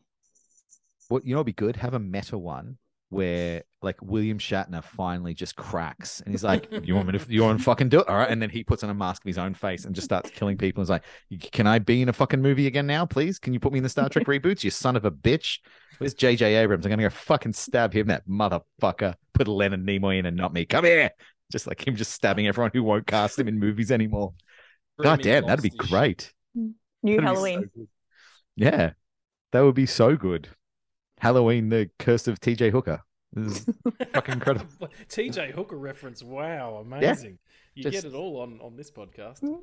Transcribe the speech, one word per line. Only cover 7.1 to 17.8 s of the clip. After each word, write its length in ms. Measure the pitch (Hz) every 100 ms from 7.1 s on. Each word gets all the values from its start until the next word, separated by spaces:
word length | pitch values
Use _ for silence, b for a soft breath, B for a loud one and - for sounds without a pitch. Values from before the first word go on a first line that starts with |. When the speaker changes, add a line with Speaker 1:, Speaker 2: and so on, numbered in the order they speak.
Speaker 1:
me 60 | 98
to, 120 | 117
you 120 | 110
want 160 | 113 107
to 40 |
fucking 260 | - 120 131
do 100 | 147
it? 100 | -
All 60 | 98
right." 120 | 120
And 100 | 113
then 80 | 110
he 140 | 113
puts 200 | 107 120
on 60 | 107
a 40 | 101
mask 260 | 92 92
of 40 | 98
his 100 | 90
own 160 | 90
face 320 | 95 101 90 92
and 80 |
just 120 | 92 -
starts 260 | 92 -
killing 260 | - 101 98
people. 240 | 95 90
He's 60 | 90
like, 140 | 87 B B B
"Y-, 80 | 95 -
can 160 | - 107
I 100 | 113
be 240 | 104 120
in 80 | 127
a 40 |
fucking 280 | 120 135 139
movie 240 | 135 135 139
again 220 | 131 143
now, 180 | 147 170
please? 320 | - 160 196
Can 160 | -
you 60 | 123
put 120 | 139
me 60 | 135
in 60 |
the 60 | 131
Star 200 | - 139
Trek 160 | - 143
Speaker 2:
<laughs> 0 |
Speaker 1:
reboots, 380 | 139 165 202
you 80 | 101
son 240 | - 131 123
of 100 | 104
a 60 |
bitch? 480 | 73 - 156 - - b b b b
Where's 160 | 139 131
J 200 | 127 120
J 200 | 110 107
Abrams? 300 | 110 95 95
I'm 40 |
gonna 140 | 107
go 60 | 104
fucking 420 | - - 147 117
stab 400 | 107 - 123